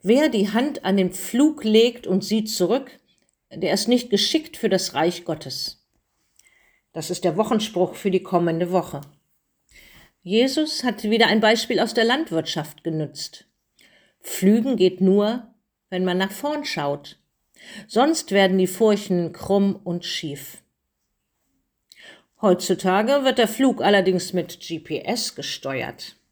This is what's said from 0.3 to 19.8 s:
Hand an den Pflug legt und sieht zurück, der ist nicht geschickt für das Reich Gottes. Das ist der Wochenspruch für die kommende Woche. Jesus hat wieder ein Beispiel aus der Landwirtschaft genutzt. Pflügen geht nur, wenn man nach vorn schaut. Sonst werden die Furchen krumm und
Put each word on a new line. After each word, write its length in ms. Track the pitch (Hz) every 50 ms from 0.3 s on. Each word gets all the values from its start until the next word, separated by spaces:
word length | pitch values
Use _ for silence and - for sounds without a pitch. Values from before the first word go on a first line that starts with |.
| 285 220 190 196 180
Hand 320 | 220 254 302 - - -
an 120 | 185 190
den 160 | 202 185 180 180
Pflug 520 | - - - - 240 285 311 302 - -
legt 420 | 220 214 220 226 247 240 - -
und 160 | - 185 185 -
sieht 260 | - 214 220 220 220
zurück, 520 | - - 180 170 208 269 269 - - - _ _ _ _ _ _ _ _ _ _ -
der 220 | 160 165 160 151
ist 140 | 196 - -
nicht 200 | 247 240 240 -
geschickt 480 | - 196 - - - 320 311 - -
für 120 | - - 226
das 260 | 185 185 - - -
Reich 300 | 139 156 170 175 - -
Gottes. 600 | - 160 151 - 139 127 - - - - _ _ _ _ _ _ _ _ _ _ _ _ _ _ _ _ _ _ _ _ _ _ _ _
Das 180 | 165 156 -
ist 140 | 180 - -
der 120 | 185 151
Wochenspruch 600 | 175 214 - 233 214 214 - - 180 185 180 -
für 160 | - - 202 185
die 100 | 190 -
kommende 480 | - 190 175 175 170 165 165 175 175
Woche. 300 | 180 185 165 - - 139 143 - _ _ _ _ _ _ _ _ _ _ _ _ _ - - - - - - _ _ _ _
Jesus 640 | 175 185 220 247 269 262 - 311 302 - - -
hat 180 | 254 208 - -
wieder 240 | 208 214 226 226
ein 140 | - 190 226
Beispiel 400 | 208 214 208 208 - - 247 185
aus 120 | 202 220 -
der 120 | 240 226
Landwirtschaft 800 | 226 247 277 330 - 170 160 156 - - 170 147 - - _ _
genutzt. 600 | 170 160 156 156 143 - - - - - - _ _ _ _ _ _ _ _ _ _ _ _ _ _ _ _ _
Pflügen 540 | - - - - 190 208 233 226 269 262
geht 240 | - 185 185 185 -
nur, 520 | 190 185 190 202 202 208 233 254 - - _ _ _ _ _ _ _ _
wenn 160 | - 185 185
man 140 | 185 180 185
nach 140 | 190 196 196
vorn 320 | - - 294 302 302 294
schaut. 540 | - - - 147 143 143 147 143 - - _ _ _ _ _ _ _ _ _ - - - - -
Sonst 460 | - - 214 254 294 339 320 - - 190
werden 260 | 202 196 190 185 190
die 80 | 185
Furchen 680 | 180 - - 226 220 208 202 208 - 185 175 170 165 160
krumm 440 | - - - 196 202 202 196 185
und 280 | -